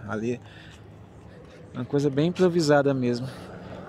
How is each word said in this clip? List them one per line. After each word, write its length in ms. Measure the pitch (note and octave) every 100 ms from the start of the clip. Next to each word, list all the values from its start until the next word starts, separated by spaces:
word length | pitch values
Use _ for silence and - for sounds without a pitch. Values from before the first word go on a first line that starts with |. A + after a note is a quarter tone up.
| A2
Ali, 320 | G#2+ A#2 A#2+ - - - - - - - - - - - - -
uma 120 | B2+ B2
coisa 240 | C#3+ C#3+
bem 180 | C3+ E3
improvisada 680 | F3 F#3 E3+ D3 D3 C#3
mesmo. 360 | C3+ B2 A#2+ C3 - - - - -